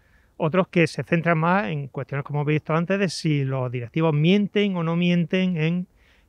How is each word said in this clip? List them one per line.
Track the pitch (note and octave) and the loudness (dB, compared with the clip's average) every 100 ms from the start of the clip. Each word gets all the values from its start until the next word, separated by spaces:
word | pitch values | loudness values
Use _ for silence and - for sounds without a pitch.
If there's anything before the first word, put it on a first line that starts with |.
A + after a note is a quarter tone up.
| _ _ _ - | _ _ _ -4
Otros | D#3+ F3+ F#3 | 0 2 2
que | F3+ D#3+ | 2 2
se | - | 0
centran | - E3+ E3+ D#3+ | -2 -2 0 0
más | E3+ F#3+ G#3 | 2 0 0
en | D3 C#3 | -6 -8
cuestiones, | - C3 C#3 | -10 -8 -8
como | - D3 | -6 -4
hemos | D3 | 0
visto | D3+ - | -2 0
antes, | D#3+ F3 G3 | -2 0 0
de | F#3+ | -2
si | - E3 D3 | -2 -2 0
los | C3+ C3+ B2+ | -2 -4 -4
directivos | B2 A#2 E3 D#3+ | -6 -6 0 0
mienten | D3 D#3+ G#3 G3+ G#3 G#3 F3+ | 4 4 4 2 0 0 0
o | |
no | E3 E3+ | -2 0
mienten | F3 F3 D#3+ F#3 F#3 E3 | 2 2 2 0 0 0
en | D#3 F3+ F3+ _ _ _ | 0 -2 -6 _ _ _